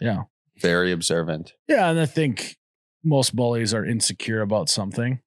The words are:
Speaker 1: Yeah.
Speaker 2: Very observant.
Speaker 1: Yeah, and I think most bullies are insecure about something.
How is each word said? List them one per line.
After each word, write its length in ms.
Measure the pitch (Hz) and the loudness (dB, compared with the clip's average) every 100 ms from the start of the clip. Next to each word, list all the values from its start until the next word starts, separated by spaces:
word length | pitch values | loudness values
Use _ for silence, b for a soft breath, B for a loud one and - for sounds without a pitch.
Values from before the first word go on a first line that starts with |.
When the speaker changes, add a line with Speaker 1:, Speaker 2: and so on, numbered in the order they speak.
Speaker 1:
Yeah. 220 | 113 95 - _ _ _ | -2 -2 -6 _ _ _
Speaker 2:
Very 320 | 90 85 90 | 2 2 2
observant. 640 | 87 82 82 82 78 82 _ - | 0 0 -2 -2 -4 -8 _ 0
Speaker 1:
Yeah, 220 | 285 180 | 2 4
and 100 | 165 | 2
I 60 | 160 | 0
think 500 | - 151 104 - - _ _ _ _ | 0 -2 -2 -8 -14 _ _ _ _
most 320 | 160 139 123 | 2 2 2
bullies 380 | 117 120 120 113 | 0 0 0 0
are 120 | 110 87 | -2 -2
insecure 560 | 113 - 92 - 110 | -2 -2 -4 -4 -2
about 260 | 104 107 85 | 0 0 0
something. 520 | - 98 95 120 127 | -2 -2 -2 -2 -4